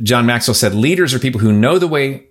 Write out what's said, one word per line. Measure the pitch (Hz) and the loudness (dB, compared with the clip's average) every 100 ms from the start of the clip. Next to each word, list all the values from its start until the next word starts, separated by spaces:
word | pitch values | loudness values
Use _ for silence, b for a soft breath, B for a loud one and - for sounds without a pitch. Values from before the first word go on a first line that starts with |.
John | 113 123 117 | -2 0 0
Maxwell | 120 - 107 | 0 -2 -2
said, | 107 | 0
"Leaders | 104 139 180 156 | 0 0 0 0
are | 127 | -2
people | 131 117 | -4 0
who | 110 | 2
know | 104 127 180 | 2 2 2
the | 175 | 0
way, | 151 139 135 - | -2 -4 -6 -12